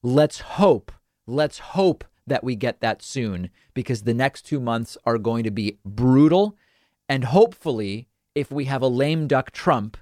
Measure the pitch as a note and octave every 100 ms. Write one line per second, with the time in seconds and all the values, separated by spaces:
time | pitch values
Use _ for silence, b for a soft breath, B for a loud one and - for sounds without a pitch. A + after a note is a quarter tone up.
0 | B2 C3+ D3+ - - - G3 A#2+ - -
1 | _ _ - C3 D3+ - - F#3+ F#3+ D#3
2 | - _ - C3 B2 A2+ A#2+ - A2+ A2
3 | - C3 A2+ F2+ F2+ _ _ - A#2+ A#2
4 | G#2+ A#2 C3+ - - D3 A#2+ A#2 A2+ -
5 | - A#2 G#2+ A#2 A2+ G2+ G#2 - G2 G#2
6 | B2+ C3 D#3 F3 G#3 - _ _ _ _
7 | _ C3+ B2 D#3+ A3+ - D#3+ A#2 G2+ G#2
8 | A#2+ _ _ - C#3+ C#3+ C3+ C3+ C3 B2
9 | C#3+ D#3+ D3+ C3+ - - - C3 G#2+ -